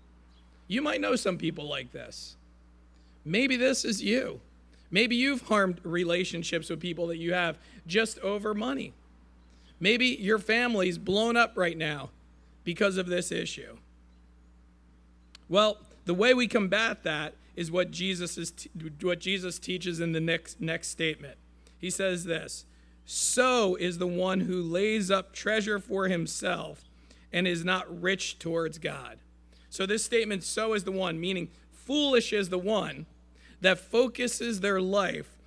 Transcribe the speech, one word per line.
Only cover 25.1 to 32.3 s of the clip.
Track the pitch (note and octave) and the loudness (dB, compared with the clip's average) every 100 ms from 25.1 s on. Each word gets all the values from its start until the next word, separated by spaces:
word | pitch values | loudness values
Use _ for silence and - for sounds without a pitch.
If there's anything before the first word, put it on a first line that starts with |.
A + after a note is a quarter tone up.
| F#3+ F#3 | 0 0
treasure | - G3+ A3 G#3 G#3 | -6 -2 0 0 -4
for | - G3 F#3 | -2 -2 0
himself | F3 D#3+ - G3 E3+ D3+ D3 - - - - - | 0 -2 -4 -4 -4 -6 -14 -20 -20 -20 -20 -6
and | F3 F#3 | 0 0
is | E3+ F3 | 0 0
not | F#3 - E3+ | 0 -2 -4
rich | F3+ F#3+ - - | -2 0 -4 -6
towards | E3 E3 D#3+ D#3+ | -4 -2 -2 -4
God." | D3+ C#3+ A#2+ A2+ - _ - - - | -8 -8 -12 -16 -20 _ -20 -20 -12
So | - F#3+ | -4 0
this | A3 | 0
statement, | - A#3 A3 G3 | 2 2 2 -2
"So | - - A3 | -2 -2 0
is | G#3+ | 0
the | F#3+ | 0
one," | F#3+ F3+ D#3+ | -2 -2 -2
meaning | F3 F#3 E3+ - - | -2 -2 -4 -10 -20
foolish | - - D4 C#4+ B3 A3+ | -14 -2 2 4 4 4